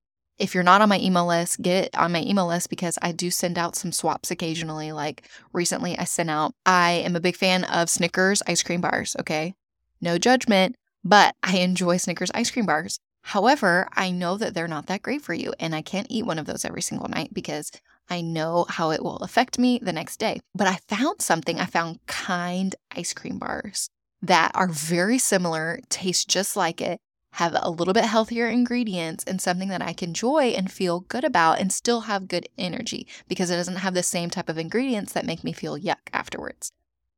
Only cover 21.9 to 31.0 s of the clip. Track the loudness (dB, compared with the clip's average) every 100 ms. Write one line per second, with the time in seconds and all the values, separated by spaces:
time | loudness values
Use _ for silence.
21.9 | -6 -10 -8 -4 -4 -2 -2 -2 -4 -12
22.9 | -10 -8 -8 -8 -8 -6 -6 -8 -8 -8
23.9 | _ _ -6 4 6 6 2 0 0 -2
24.9 | 2 2 2 2 2 0 -2 -4 -6 -6
25.9 | -6 -2 -2 0 0 0 0 -2 -2 -4
26.9 | -6 _ _ _ -2 0 2 0 -2 2
27.9 | 2 4 2 0 0 0 2 2 0 -2
28.9 | -4 -6 -8 -6 -4 -2 -2 -2 -4 -6
29.9 | -6 -6 -2 0 4 2 2 -2 -2 -2
30.9 | -2